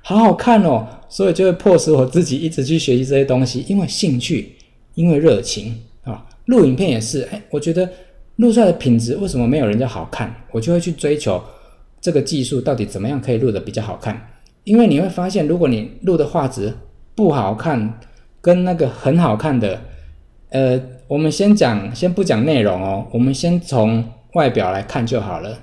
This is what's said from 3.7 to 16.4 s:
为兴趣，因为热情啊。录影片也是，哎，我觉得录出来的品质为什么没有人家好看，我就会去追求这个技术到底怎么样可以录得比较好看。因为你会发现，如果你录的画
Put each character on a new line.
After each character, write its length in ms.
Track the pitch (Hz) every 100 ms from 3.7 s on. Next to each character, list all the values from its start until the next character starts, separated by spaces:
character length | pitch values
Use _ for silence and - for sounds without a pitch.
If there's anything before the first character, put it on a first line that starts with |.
| 202
为 80 | 160
兴 320 | - 180 127
趣， 380 | - 143 - - _ _ _
因 140 | - 170
为 100 | 147
热 240 | 160 107
情 360 | - - 107 113 - -
啊。 220 | - 107 - - -
录 180 | 247
影 100 | 151
片 140 | 131 185
也 100 | 113
是， 300 | 107 147 -
哎， 120 | - -
我 100 | 147
觉 140 | 165
得 120 | 165 180 - - - - -
录 140 | 233
出 80 | 233
来 40 |
的 80 | 208
品 260 | 165 131 117
质 160 | 117 147
为 120 | 196
什 100 | 139
么 80 | 117
没 120 | 147
有 80 | 113
人 120 | 104
家 80 | 127
好 220 | 90 82
看， 240 | - 107 117 -
我 80 | 113
就 140 | 117
会 80 | 170
去 100 | 175
追 280 | 165 147 147
求 200 | - 90 - - - - - _
这 100 | -
个 120 | 151
技 200 | - 151
术 160 | 123 131
到 160 | 135
底 120 | 131 101
怎 140 | 98
么 60 | 104
样 140 | 143
可 100 | -
以 60 | 113
录 160 | 127
得 80 | 101
比 100 | -
较 120 | -
好 140 | 110 -
看。 340 | - 107 - - - _
因 140 | - 214
为 80 | 226
你 120 | 143
会 80 | 185
发 220 | 180 180
现， 180 | 208 151
如 120 | 175
果 100 | 156
你 220 | 113 113 -
录 160 | 185 170
的 100 | 147
画 220 | 175